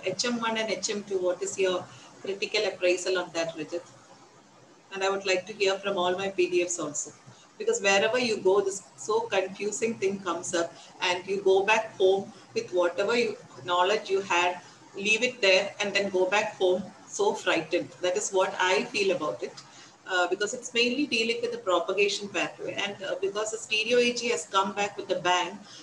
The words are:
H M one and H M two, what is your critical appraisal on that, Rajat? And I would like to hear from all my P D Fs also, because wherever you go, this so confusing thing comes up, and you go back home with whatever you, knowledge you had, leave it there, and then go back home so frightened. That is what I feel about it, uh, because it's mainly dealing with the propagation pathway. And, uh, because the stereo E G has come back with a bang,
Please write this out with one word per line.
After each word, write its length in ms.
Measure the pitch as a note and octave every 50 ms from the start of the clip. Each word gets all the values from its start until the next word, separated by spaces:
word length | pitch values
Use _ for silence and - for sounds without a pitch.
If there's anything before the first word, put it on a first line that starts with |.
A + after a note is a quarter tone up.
| -
H 180 | F#3+ F#3 - -
M 140 | A#3+ A#3+ A#3
one 180 | A3+ A3+ A3+
and 120 | A3 A3 G#3+
H 220 | F#3 F#3 - -
M 120 | G#3 G#3 G3+
two, 140 | G3+ G3
what 240 | F#3 F3+ F3+ F3+ -
is 160 | G3 F#3+ - G3+
your 240 | F#3+ F#3 F3+ F3+ - - - - - - - -
critical 420 | - G3 G3 - G#3+ - - G#3+ G#3+ F#3
appraisal 460 | - - F#3 F3+ F3+ F3+ - F#3 F#3
on 140 | F3+ F3 - -
that, 240 | E3 E3 E3 D#3+
Rajat? 240 | D#3+ D3+ - B3 B3+ - - - - - - - - - - - - - - - - - - - - - - G3
And 100 | F#3+ F#3+
I 60 | F#3+
would 160 | G3 G3 G3
like 200 | F#3+ F#3 F3+ -
to 60 | A3 G#3
hear 240 | G#3 G3 F#3+ G3 G3
from 180 | G3 G3+ F#3+
all 200 | F3 F3+ F3+ F3+
my 120 | F#3+ G3 F#3+
P 200 | - F#3 F3+ E3+
D 100 | F3+ F3
Fs 180 | F3 F3 - E3+
also, 320 | D#3 D3 C#3+ - - D3+ - - - - - - - - _
because 240 | - G#3 A3+ G#3 F#3+
wherever 380 | G3 G3 G3 G3+ A3 A3 A#3+ B3+
you 180 | B3+ A3+ G#3+
go, 240 | F3+ - F#3 G3 G#3
this 220 | F#3+ F#3+ F#3+ - - - -
so 240 | - - A3 G#3+ A3+
confusing 720 | - - G3 F#3+ F#3 F#3+ F#3+ - G3+ G#3 - - A3+ A3+ A3
thing 240 | - G3 F#3+ G3+ G3
comes 340 | - F3+ E3+ F4 - - F#3
up, 180 | E3+ E3+ - - - - - - -
and 240 | F3+ F#3 F3+ F#3 -
you 140 | F#3+ G3+ F#3+
go 220 | - F#3+ F#3+ G3 G3
back 320 | G#3+ A3+ A3 - - -
home 340 | - F#3+ F#3 G3 G3 G3+ - - - - - -
with 180 | A3+ - -
whatever 440 | F3+ F3 F3+ - - G3+ G3 G#3 A#3+
you, 180 | A#3+ A3+ - - - - - - - C3+
knowledge 440 | F3 F3 F3+ F3+ G3 G#3+ G#3 G#3+ F#3+
you 120 | F#3+ G3
had, 400 | G3 - F3 F3 F3+ F3+ F3+ - - - - - - - -
leave 280 | G3 G3 G#3 A3 A3 B3
it 180 | A#3+ - -
there, 320 | G3 F#3+ F#3 F#3+ G3 - - -
and 140 | G3+ G3+ G3
then 160 | G3 G3 G3
go 160 | F3+ F#3 F#3 F#3
back 260 | G3+ G#3+ A3 G#3+ -
home 260 | - F#3+ F3+ F3+ G3+ F#3 - - - -
so 260 | - - - G3+ G#3+ G#3
frightened. 560 | - - F#3 D#3+ D#3+ D#3 - F3+ E3 C3+ - - -
That 140 | F3 F3+ F3+
is 160 | G#3 - -
what 220 | G3 F#3 F#3+ F#3+ - -
I 240 | F#3 F#3 F#3+ A3 A#3+
feel 300 | - - G#3 G3 G3 -
about 260 | - - - - - A#3+
it, 100 | - - - - - - - - - - - -
uh, 200 | - F#3+ F3+ F3+
because 260 | F3+ F#3+ - G#3 G3+ B3+
it's 200 | - - - -
mainly 320 | A#3 A#3+ B3 B3+ C#4+ D4
dealing 300 | B3 A#3+ A3 A3 A3+ A#3 -
with 100 | - -
the 60 | - - - F#3
propagation 580 | F3 E3+ E3+ - F#3 G3+ G3+ G3+ G3+ - G3+
pathway. 460 | G3 - E3 D3+ D3+ - - - D#3 -
And, 280 | - G3+ G3+ G3+ - F#3+
uh, 120 | F#3+ F3 F3
because 300 | G3 F#3+ G3 G#3 G#3+ G#3+
the 60 | A3
stereo 420 | A3 - - G#3+ G#3+ A3 A#3 B3 A#3+
E 140 | A#3+ A#3+ A#3+
G 160 | A#3 A#3 A#3+
has 160 | A3 - -
come 280 | - G3 F#3+ G3 G3+ -
back 240 | G3+ G3+ G3+ -
with 120 | G3 - -
a 80 | F3+ F3+
bang, 380 | F3 F3+ F3+ F3+ F3 F3+ G#3 - - - - -